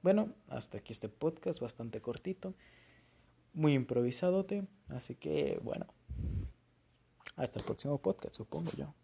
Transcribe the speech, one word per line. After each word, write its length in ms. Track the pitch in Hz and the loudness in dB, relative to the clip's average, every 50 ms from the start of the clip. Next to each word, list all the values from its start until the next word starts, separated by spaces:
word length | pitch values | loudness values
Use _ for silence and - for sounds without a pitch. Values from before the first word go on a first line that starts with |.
Bueno, 320 | - 175 196 214 220 214 - - _ - | 6 6 6 6 4 0 -4 -12 _ -10
hasta 300 | 135 123 - - - 110 | -8 -8 -8 -8 -10 -12
aquí 160 | - - 113 | -10 -8 -10
este 160 | - - 107 | -8 -8 -8
podcast, 500 | - - - 160 165 - - 185 165 - | -6 0 0 0 0 0 -4 -4 -4 -2
bastante 400 | 123 117 - - 117 117 110 110 | -4 -8 -6 -8 -10 -8 -8 -6
cortito, 540 | - - 117 - - 185 190 185 - 190 185 - - - - - - - - - _ _ _ _ _ _ _ _ _ _ _ | -6 -4 -6 -4 -4 -6 -6 -6 -6 -10 -10 -10 -16 -20 -20 -20 -20 -20 -20 -20 _ _ _ _ _ _ _ _ _ _ _
muy 220 | 165 156 151 143 | 4 6 6 6
improvisadote, 880 | 135 127 - - 120 120 123 127 - - 180 180 190 190 185 202 202 196 190 - _ _ - | 6 4 4 4 4 4 4 2 2 2 4 4 4 2 2 -2 -4 -4 -6 -10 _ _ -8
así 260 | 143 127 - - - | -8 -8 -8 -8 -12
que 460 | - - 151 151 151 - - - - - | -8 -4 0 2 2 2 2 0 -2 -2
bueno, 260 | - - - - - - _ _ _ - - - - - - - - - _ _ _ _ _ _ _ _ _ _ _ _ _ - - - | -4 -4 -4 -4 -8 -10 _ _ _ -6 -4 -2 -2 0 -2 -2 -4 -8 _ _ _ _ _ _ _ _ _ _ _ _ _ -18 -16 -6
hasta 220 | - 143 120 - - | -2 -4 -2 -2 -4
el 80 | - | -4
próximo 320 | - - - - 143 143 139 | -4 -4 -2 0 0 -2 2
podcast, 360 | - 190 202 - - - - | 2 2 0 2 -2 -10 -8
supongo 360 | - 107 - - 156 170 165 - 139 | -10 -10 -6 -4 -4 -4 -4 -4 -6
yo. 160 | 139 151 - _ | -6 -8 -10 _